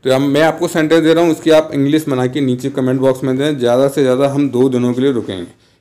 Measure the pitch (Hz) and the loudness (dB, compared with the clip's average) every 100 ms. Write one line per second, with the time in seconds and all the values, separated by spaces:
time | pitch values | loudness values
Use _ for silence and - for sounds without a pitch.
0 | 131 131 143 139 160 156 170 175 156 160 | 0 0 2 2 2 0 -4 -2 2 2
1 | 156 165 170 156 160 156 156 143 139 151 | 4 2 2 0 2 2 2 -2 0 0
2 | 151 131 127 139 135 123 135 139 131 131 | -2 -2 -2 -2 -2 -2 -4 -4 -2 0
3 | 131 131 135 131 143 147 120 120 139 135 | 0 0 -2 -2 -2 -2 0 2 0 0
4 | 135 127 139 135 143 120 135 123 123 120 | 0 2 0 0 -2 2 0 2 -2 0
5 | 135 123 98 92 87 _ _ _ | 0 -2 -6 -10 -12 _ _ _